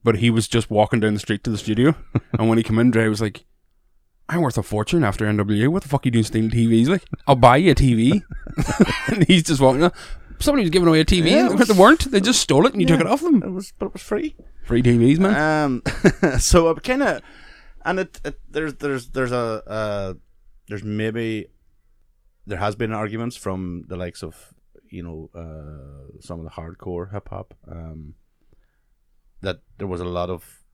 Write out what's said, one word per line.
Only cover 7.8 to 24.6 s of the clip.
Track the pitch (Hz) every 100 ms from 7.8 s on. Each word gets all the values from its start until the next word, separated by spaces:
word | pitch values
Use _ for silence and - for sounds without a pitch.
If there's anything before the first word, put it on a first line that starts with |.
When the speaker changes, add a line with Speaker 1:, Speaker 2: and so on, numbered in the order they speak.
| 139
Speaker 1:
V." | 113 120 196 -
<laughs> | - - - - - - - -
And | 220 170
he's | 185
just | 160 143
walking | 131 131
up. | 175 - - - - -
Somebody | - 285
was | 180
giving | 185 170
away | 156
a |
T | 156 180
V, | 165
Speaker 2:
Yeah, | 285 254
it | 190
Speaker 1:
but | 226
they |
Speaker 2:
was | 196
Speaker 1:
weren't. | 208 320 269
They | 202
just | 202 240
stole | - 139 233
it |
and | 208
you | 165
took | 165
Speaker 2:
Yeah, | 170
Speaker 1:
it |
off | 277
them. | 339 262
Speaker 2:
it | -
was, | 185 196 -
but | 196
it |
was | 185
free. | - 214 311 - - -
Speaker 1:
Free | - 120
T | 123 120
Vs, | 120 160
man. | 190 135 156 156
Speaker 2:
Um, | 147 123 - - 180
<laughs> | - 170 127
so | - 175 165
it | 160
kinda, | - 262 262 143 - - - - - -
and | - 185
it, | 190 -
it, | 147 - -
there's, | 151 156
there's, | 123 143 135 123
there's | 135 127
a, | 123 117 110 -
uh, | 107 107 101 95 95 _ _ _ - -
there's | 104
maybe, | 107 104 110 113 113 110 - _ _ _ _ _ _ _ _ _ -
there | 95
has | 104
been | 104 113
arguments | 110 107 110 117 -
from | 98 92 92 87 -
the | 90
likes | 90 -
of, | 85 - _ _